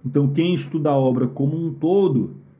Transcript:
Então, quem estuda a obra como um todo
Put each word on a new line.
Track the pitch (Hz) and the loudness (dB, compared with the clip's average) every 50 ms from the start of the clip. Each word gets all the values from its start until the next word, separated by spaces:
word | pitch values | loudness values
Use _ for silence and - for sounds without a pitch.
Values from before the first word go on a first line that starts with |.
| - | -8
Então, | 123 - 143 143 | 0 0 2 2
quem | - 139 147 165 175 180 | 2 2 0 0 0 0
estuda | 147 139 - - 160 147 151 | -2 -4 -4 -6 -2 0 2
a | 143 | 2
obra | 135 135 131 123 127 127 | 4 2 2 2 0 -2
como | 120 - - 135 147 160 | -2 -2 -2 -2 -2 -2
um | 165 165 165 - | -2 -4 -6 -6
todo | - 151 160 190 202 196 170 139 120 98 92 - - - - _ | -2 -2 2 2 4 2 2 2 0 -2 -2 -8 -16 -20 -20 _